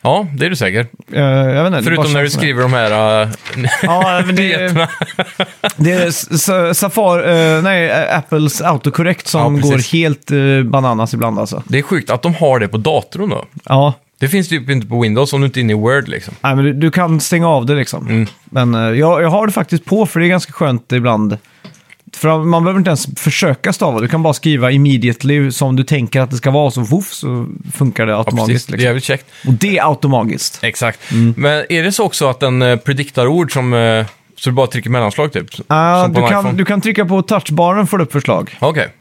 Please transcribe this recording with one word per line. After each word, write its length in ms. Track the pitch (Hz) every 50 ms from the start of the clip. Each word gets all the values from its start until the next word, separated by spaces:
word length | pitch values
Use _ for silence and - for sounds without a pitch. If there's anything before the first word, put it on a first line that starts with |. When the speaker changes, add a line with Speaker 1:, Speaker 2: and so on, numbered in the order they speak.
Speaker 1:
Ja, 240 | - 123 147 196 214 165 139 117
det 80 | 156
är 40 | 175
du 60 | 185
säkert. 340 | 127 117 95 92 110 120 117 - _ - -
Speaker 2:
Eh, 80 | - 151
jag 220 | 143 135 135 135 135 131 131 139 160
vet 20 |
inte, 40 | 185
det 60 | 185 139
är 40 |
Speaker 1:
Förutom 220 | 113 160 170 160 151
Speaker 2:
bara 80 | 151
Speaker 1:
när 100 | 143 143
du 40 | 143 147
Speaker 2:
känslan. 120 | 143 143
Speaker 1:
skriver 200 | 160 147 131 120
de 100 | 127 127
här, 500 | 131 123 113 107 107 107 110 107 110 107
eh, 60 | 107 110 110 - - - -
<laughs> 120 | 131 123 123 - -
Speaker 2:
Ja, 400 | - 180 170 180 190 190 180 180 185
men 100 | 185 180
det 60 | 185
Speaker 1:
nyheterna. 460 | 190 190 165 160 185 180 170 160 165 165 - - 156 - - - 180 - - - 185 - - - - 214 -
Speaker 2:
det 160 | - 151 170
är 140 | 180 180 175
s-, 220 | 170 151 - - - 160 160 - 196
s-, 300 | 190 185 175 170 175 -
Safari, 760 | 202 196 - 226 208 185 175 175 - 175 170 165 165 160 156
eh, 60 | 156
nej, 260 | 165 196 190 180 165 156
eh, 280 | 113 151 156 - - 165
Apples 420 | 139 - 165 151 151 147 - -
autocorrect 640 | 156 175 160 127 - 147 123 - 170 175 170 - -
som 280 | - - 156 - 131 147
Speaker 1:
Ja, 40 | 143
precis. 300 | 139 143 139 127 120 -
Speaker 2:
går 60 | - 165
helt, 320 | 165 156 143 147 _ -
eh, 400 | 147 143 135 139 139 135 131 117
bananas 440 | 127 135 131 127 117 110 113 110 -
ibland 240 | 113 117 117 107 101
alltså. 240 | 107 - - - -
Speaker 1:
Det 120 | - - 139
är 40 |
sjukt 280 | 143 - 196 156 - -
att 120 | 117 123
de 120 | - 170 170
har 240 | 160 165 143 131 123
det 80 | 104 95
på 80 | 107
datorn 520 | 110 104 156 156 127 - _ - 165 202 202
då. 140 | - - - - _ - _
Speaker 2:
Ja. 300 | - 135 135 143 147 127 - _ _ _ _
Speaker 1:
Det 100 | 139 139
finns 200 | 170 196 180 -
typ 220 | 165 151 123 131
inte 160 | 139 131 107
på 140 | 101 117 120
Windows 320 | 120 110 104 120 143 135
om 80 | - 139
du 60 | 139
inte 140 | 135 - 131
är 20 |
inne 100 | 120 110
i 40 | 107
Word, 320 | 107 107 117 131 139 135 -
liksom. 260 | - - - - - -
Speaker 2:
Nej, 140 | - 139 135
men 80 | 135 139
du, 80 | 147
du 180 | 131 139 160 160
kan 300 | - 185 180 165 160 151
stänga 280 | - - 180 170 170 170
av 180 | 156 135 117
det, 80 | 127 147
liksom. 320 | 143 120 - - - - 117
Speaker 1:
Mm. 180 | 110 110 110 104 - _ _
Speaker 2:
Men, 300 | - - 135 123 120 117
eh, 60 | 113 113 113 113 127
jag, 240 | 151 165 175 156
jag 60 | 170 165
har 160 | 165 208 220
det 60 | 214
faktiskt 320 | - 226 160 - 175 160 -
på, 220 | - 190 214 214
för 140 | 156 - 165
det 60 | 170
är 20 | 175
ganska 240 | 185 180 - -
skönt 400 | - - 175 143 123 113 - _
ibland. 460 | 127 123 120 123 113 107 107 104 101 104 _ _ _ _ - - - - _ _ - _ _ - -
För 220 | - - 156 160 160
man 260 | 156 170 170 165 165
behöver 140 | 180 190 190
inte 120 | 175 190
ens 180 | 156 131 - 139 135 -
försöka 520 | - 151 - - 208 165 131 - - 180
stava. 280 | 190 - 208 156 123 110
Du 80 | 113 123
kan 140 | - 160
bara 100 | 160 160 151
skriva 360 | - - 160 151 131 120 127
immediately 800 | 131 139 143 143 135 120 113 123 113 - - 135 147 143 139 135
som 240 | 123 - 143 135 131
du 80 | 131 131
tänker 360 | - 151 143 120 107 - 135
att 100 | 131 123
det 60 | 135
ska 140 | 120 - 139
vara, 200 | 135 147 147 135
så 100 | 127 127
voff, 320 | 117 104 143 190 190 -
så 340 | - - - 131 123 120 120 - - - - - -
funkar 320 | - 139 127 - - 113
det 60 | 110
Speaker 1:
Ja, 60 | 104 107
Speaker 2:
automatiskt, 280 | 113 110 113 113 110 110
Speaker 1:
precis. 140 | 123 120 -
Det 60 | -
är 40 | -
Speaker 2:
liksom. 80 | 113 123
Speaker 1:
jävligt 180 | 123 117 131 -
käckt. 220 | - 135 139 - _ - - -
Speaker 2:
Och 60 | 131
det 260 | 127 110 185 208 196 170
är 100 | - 156
automatiskt. 680 | 147 - - 143 135 120 110 110 76 - - - - -
Speaker 1:
Exakt. 500 | - 117 - - 123 117 107 - - -
Speaker 2:
Mm. 220 | - 113 117 117 113
Speaker 1:
Men 280 | 120 135 143 151 151 143 -
är 140 | 175 165
det 100 | 160 190
så 120 | 202 - 214
också 240 | 180 - - 151 135
att 120 | 123 -
den, 220 | 143 131 127 127
eh, 140 | 127 123 123
prediktar 500 | 117 - - 139 131 143 139 - 135 123
ord 260 | 135 156 180 170 135
som, 220 | - 139 127 123 123
eh, 320 | 117 117 113 110 110 110 101 - _ _ _ _
så 140 | - - 131
du 40 | 123
bara 120 | 131 131
trycker 240 | 123 - 123 - -
mellanslag 420 | 127 123 117 104 98 - 151 151
typ? 140 | - 92 82 - - - - _
Speaker 2:
Ja, 340 | 147 156 165 170 175 180 180
Speaker 1:
Som 100 | 180 165
på 60 | -
Speaker 2:
du 60 | -
Speaker 1:
en 60 | -
Speaker 2:
kan, 80 | - 202
Speaker 1:
iPhone? 180 | 196 196 - 185
Speaker 2:
du 60 | 190
kan 160 | - 208 202
trycka 240 | - 220 208 202 202
på 180 | 170 190 190
touchbaren, 640 | 180 - 220 190 - - 151 165 170 175 185 208 202
får 120 | - - 190
du 60 | 160
upp 80 | -
förslag. 440 | - 143 - - 107 87 101 - - -
Speaker 1:
Okej. 280 | 127 143 156 147 107 - - _